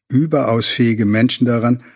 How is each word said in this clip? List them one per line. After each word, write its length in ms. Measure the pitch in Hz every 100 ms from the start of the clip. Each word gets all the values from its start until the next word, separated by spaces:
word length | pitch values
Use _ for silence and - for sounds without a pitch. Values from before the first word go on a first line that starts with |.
| -
überaus 560 | 127 160 151 113 113 -
fähige 400 | - 117 113 104
Menschen 400 | 107 123 - 123
daran, 360 | 117 120 123 -